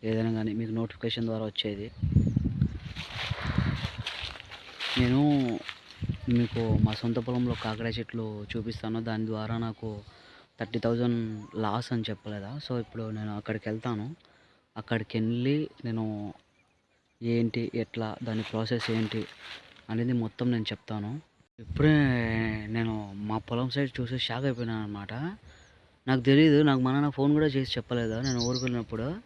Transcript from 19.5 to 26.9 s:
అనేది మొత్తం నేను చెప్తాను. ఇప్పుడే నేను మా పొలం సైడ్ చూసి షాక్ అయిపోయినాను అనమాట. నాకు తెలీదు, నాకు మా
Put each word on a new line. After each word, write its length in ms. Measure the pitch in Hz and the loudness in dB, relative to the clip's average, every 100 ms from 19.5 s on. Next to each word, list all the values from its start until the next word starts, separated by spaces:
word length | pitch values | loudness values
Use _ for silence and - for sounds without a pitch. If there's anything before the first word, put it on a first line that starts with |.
| - - - - | -16 -18 -20 -6
అనేది 240 | 110 120 123 | -2 0 0
మొత్తం 240 | 110 - 123 117 | -2 0 0 2
నేను 120 | 107 | -2
చెప్తాను. 380 | 107 - 107 104 139 - _ _ - | -6 -6 -6 -4 -8 -12 _ _ -20
ఇప్పుడే 320 | 120 - 151 151 139 123 117 113 113 110 107 113 | -8 4 6 8 6 4 2 2 0 -2 -2 0
నేను 180 | 113 110 101 98 104 | 0 0 -6 -6 -2
మా 100 | 110 - | -2 -2
పొలం 240 | 120 127 139 | -2 0 0
సైడ్ 180 | 135 - | -2 -2
చూసి 200 | 120 127 - | -4 -2 -2
షాక్ 180 | 117 139 | -2 0
అయిపోయినాను 340 | 123 117 110 107 | 0 -2 -2 -4
అనమాట. 260 | 101 98 113 156 214 - - - _ _ _ - | -6 -6 -6 -6 -8 -18 -20 -20 _ _ _ 0
నాకు 160 | 131 123 | 2 6
తెలీదు, 300 | 139 156 147 151 | 8 10 8 6
నాకు 140 | 131 | 6
మా 40 | 127 | 4